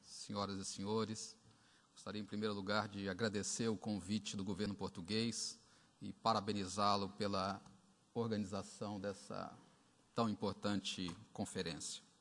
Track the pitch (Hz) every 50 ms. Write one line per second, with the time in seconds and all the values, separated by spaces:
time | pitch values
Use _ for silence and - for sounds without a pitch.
0 | - - - - - - 104 101 101 98 101 98 95 - - - 98 101 110 110
1 | 110 104 110 - - - - - - - - - - - - - - _ _ -
2 | - - 101 107 104 98 - 104 107 107 104 101 95 98 104 107 104 104 101 98
3 | 98 98 95 87 117 110 98 104 95 - - - 117 113 110 92 - 110 104 98
4 | 82 87 104 107 104 - - 101 95 104 98 87 104 101 98 95 98 - - 101
5 | 85 82 107 110 113 117 110 - - - - - - - - - - - _ _
6 | - 101 - - - 113 110 107 98 107 101 101 95 95 92 104 101 101 101 101
7 | 98 95 - - 107 101 101 95 92 98 98 98 - - - - - - - _
8 | _ _ _ 123 117 113 110 104 104 95 104 98 95 - - - 117 101 104 101
9 | 95 101 95 - - - 107 95 92 - - - - - - - - - _ _
10 | _ - _ - 117 110 101 - - 101 92 - - 104 104 98 98 - - -
11 | 92 90 82 - - - - - 104 - - 95 87 85 78 71 - - - -
12 | - - - -